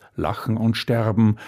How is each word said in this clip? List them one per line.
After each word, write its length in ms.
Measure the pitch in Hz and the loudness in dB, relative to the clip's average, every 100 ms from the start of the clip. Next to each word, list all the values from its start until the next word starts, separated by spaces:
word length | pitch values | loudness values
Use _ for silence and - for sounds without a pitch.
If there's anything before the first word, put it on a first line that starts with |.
| - - | -14 -6
Lachen 420 | 78 - - 110 | -4 -4 -4 0
und 200 | 113 113 | 0 0
Sterben 600 | - 117 110 101 110 107 | 0 0 2 2 2 0